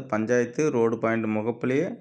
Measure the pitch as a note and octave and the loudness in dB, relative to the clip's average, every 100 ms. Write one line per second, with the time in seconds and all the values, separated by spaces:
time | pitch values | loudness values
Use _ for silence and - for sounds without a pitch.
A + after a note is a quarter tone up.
0 | C3 G#2+ A2 B2 A#2+ - D#3 B2 A2+ A2+ | -2 -2 2 2 2 0 0 2 2 2
1 | A2+ A2+ A2 G#2+ A2 A#2 B2+ C3 F#3 A#3 | 0 0 0 -2 -2 -2 0 0 -2 -6